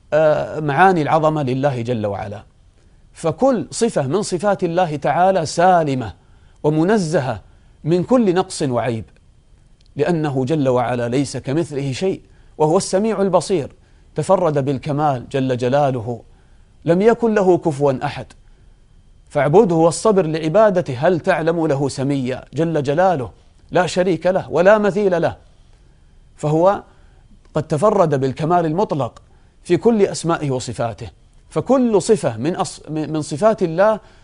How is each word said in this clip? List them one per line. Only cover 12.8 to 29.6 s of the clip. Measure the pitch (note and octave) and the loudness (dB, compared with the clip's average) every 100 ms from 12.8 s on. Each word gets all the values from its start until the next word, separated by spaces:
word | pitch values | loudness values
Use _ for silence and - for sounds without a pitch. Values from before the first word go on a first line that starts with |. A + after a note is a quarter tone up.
| - F#3+ A3 F#3+ | 0 0 0 0
البصير، | G3 F3 - F#3 B2 - _ _ _ | 0 0 0 -2 -4 -12 _ _ _
تفرد | - D3 F#3+ E3+ C#3+ | -6 0 2 2 0
بالكمال | C3+ C3 D#3 C#3+ D3+ B2+ - | -2 -4 -4 -2 0 -2 -4
جل | C#3 C3 B2 | -4 -2 -2
جلاله، | B2 C#3+ C#3+ B2+ A2 A#2 - - _ - - - | 0 2 2 -2 -6 -10 -12 -20 _ -20 -20 -6
لم | D3+ F3 | 0 2
يكن | G#3+ A#3 A#3 | 4 2 2
له | G#3 F#3 E3+ | 2 4 2
كفواً | E3+ C3+ C#3+ B2+ | 0 0 0 0
أحد، | C#3+ C3 A2+ - - - - - _ - - - - | -4 -8 -14 -20 -20 -20 -20 -20 _ -20 -20 -20 -8
فاعبده | D3 C#3+ F3 A3 | -2 4 4 4
واصطبر | E3 E3 D#3 A3 G3 D#3+ | 4 2 2 2 2 0
لعبادته، | D#3 D#3+ F#3 A3 F3+ D#3+ A#2+ | -2 0 4 4 2 -2 -2
هل | D#3+ F3 | 0 2
تعلم | F#3+ E3+ D#3+ E3+ D#3+ | 0 0 0 0 0
له | C#3 C#3+ | 0 -2
سمياً | - C3+ C#3 B2+ A#2+ - | -2 -4 -2 -4 -8 -8
جل | C3 E3 D#3 | -4 -2 0
جلاله، | C#3 D3 F#3+ D#3+ A2 - _ _ _ | 0 2 2 0 -4 -12 _ _ _
لا | D#3 E3+ | -2 0
شريك | F#3 F3+ F3 F3 | 0 0 0 0
له | F#3+ A#2+ | -2 -2
ولا | C3+ F#3 G#3+ | 2 4 4
مثيل | G#3 F3+ G3+ E3+ | 2 0 0 0
له، | D3+ G2 - - _ - _ _ _ - - - | -2 -4 -14 -20 _ -20 _ _ _ -20 -20 -8
فهو | D3+ D#3+ F3+ G3+ - _ - - - - _ | -2 2 2 0 -6 _ -20 -20 -20 -20 _
قد | D#3 | -8
تفرد | D3 - G#3 G3+ E3 C#3+ | -4 0 2 4 2 2
بالكمال | C3+ B2+ D#3 F3 E3 | -2 -2 -2 0 0
المطلق | D#3+ A3 D#3+ A#2+ - - - _ _ | -2 -2 -2 -4 -8 -20 -20 _ _